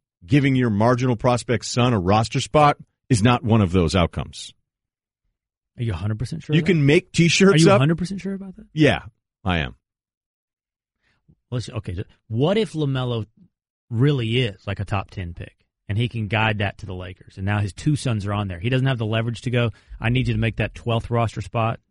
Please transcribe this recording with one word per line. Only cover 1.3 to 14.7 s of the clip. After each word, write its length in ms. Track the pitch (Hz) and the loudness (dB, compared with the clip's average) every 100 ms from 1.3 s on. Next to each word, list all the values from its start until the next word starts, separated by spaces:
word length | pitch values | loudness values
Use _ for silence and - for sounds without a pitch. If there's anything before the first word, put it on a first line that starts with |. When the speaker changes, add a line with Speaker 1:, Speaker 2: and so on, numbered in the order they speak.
| 120 - 117 - | -2 -2 -4 -2
Speaker 1:
son 280 | - 123 | 0 2
a 60 | 113 | 2
roster 400 | 87 107 117 139 | 2 2 2 -4
spot 380 | - 151 147 - - _ _ | 0 4 4 2 -10 _ _
is 140 | 117 | 2
not 200 | 113 120 | 4 2
one 180 | 110 113 | 2 2
of 100 | 95 | 4
those 240 | 92 82 92 | 2 2 2
outcomes. 580 | 82 - - - - _ _ _ _ _ _ _ _ _ _ _ _ - | 0 -2 -10 -14 -20 _ _ _ _ _ _ _ _ _ _ _ _ -8
Speaker 2:
Are 60 | |
you 80 | 117 | -6
a 20 | 85 | -4
hundred 240 | 104 110 | -6 -6
percent 240 | 123 160 | -8 -10
sure 120 | - 151 | 0 0
Speaker 1:
You 60 | |
Speaker 2:
of 40 | 151 | 2
that? 40 | |
Speaker 1:
can 120 | 170 139 | 4 4
make 260 | 165 - | 4 2
T-shirts 440 | - 165 - 190 156 | 2 2 6 6 8
Speaker 2:
Are 20 | |
you 140 | 165 | 6
Speaker 1:
up. 60 | 196 | 6
Speaker 2:
a 20 | |
hundred 180 | 139 165 | 4 0
percent 240 | 175 190 | -4 -8
sure 120 | 190 | -10
about 220 | 196 190 185 | -10 -12 -18
that? 100 | 220 | -12
Speaker 1:
Yeah, 300 | 151 143 82 - _ _ _ | 2 4 4 -4 _ _ _
I 160 | 98 85 | -4 -2
am. 160 | 65 - _ _ _ _ _ _ _ _ _ _ _ _ _ _ _ _ _ | -4 -10 _ _ _ _ _ _ _ _ _ _ _ _ _ _ _ _ _
Speaker 2:
Let's, 180 | 123 - | -8 -6
okay, 280 | - - 90 | -10 -8 -10
so 80 | - _ _ | -10 _ _
what 320 | 113 151 214 | -2 0 0
if 140 | 185 | -2
LaMelo 520 | 156 147 135 127 117 107 _ _ _ _ _ _ | -4 -4 -2 -4 -4 -8 _ _ _ _ _ _
really 480 | 113 143 143 113 120 | 0 2 2 -2 -2
is, 260 | 123 92 | -2 -6
like, 120 | - | -10